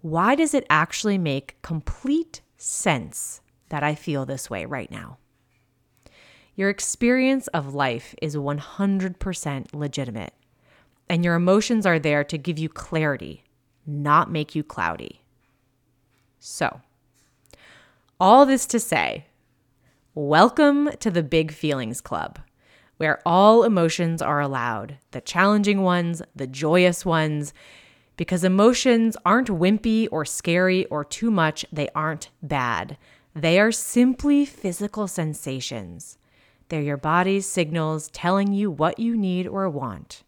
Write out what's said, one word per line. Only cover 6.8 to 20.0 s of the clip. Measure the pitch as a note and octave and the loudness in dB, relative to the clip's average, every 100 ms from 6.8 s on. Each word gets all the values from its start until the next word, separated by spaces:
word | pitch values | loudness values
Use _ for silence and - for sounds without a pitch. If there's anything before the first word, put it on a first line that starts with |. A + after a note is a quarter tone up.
| - - A#3+ B3+ C4 C4+ - | -6 0 2 2 2 0 -2
of | E3+ C#3 | -6 -4
life | C#3 C3+ A#2+ - - | -2 -2 -2 -10 -10
is | D#3 D3 | -6 -4
one | C#3 D3 | -4 -6
hundred | - - G3 G3 F#3 F3+ | -8 -4 -2 0 -4 -6
percent | F#3+ F3 D#3 C#3 - | -8 -6 -6 -8 -8
legitimate, | D3+ D3 C#3+ B2+ A2 F2 _ _ _ _ _ _ _ _ | -8 -6 -6 -8 -8 -12 _ _ _ _ _ _ _ _
and | E3+ | 0
your | F3 | 2
emotions | E3+ F3 G3 G#3+ A3+ | 2 4 4 4 0
are | G3 E3 | 2 2
there | D3+ D3 | 2 0
to | C#3+ D#3+ | 0 -4
give | C#3 D#3 | -6 -4
you | D#3 | -6
clarity, | - - D#3+ D#3 C3+ - - _ _ _ _ | -8 -6 -2 0 -2 -8 -16 _ _ _ _
not | - D3 D3 D3+ - | -10 -6 4 4 4
make | D3+ D3+ | -2 -4
you | D#3 | -4
cloudy. | D3 - E2+ E2 - - _ _ _ _ _ _ _ _ _ _ _ _ | -6 -4 -4 -4 -12 -18 _ _ _ _ _ _ _ _ _ _ _ _
So, | - - C#3+ - _ _ _ _ _ _ _ - - - _ _ _ _ | -16 -4 -4 -4 _ _ _ _ _ _ _ -20 -20 -20 _ _ _ _
all | F#3+ B3 C#4 | 6 8 8
this | C4+ - | 4 0
to | A#3 | -2
say, | - D3 D2 A1 - _ _ _ _ _ _ _ | 0 -2 -2 -6 -14 _ _ _ _ _ _ _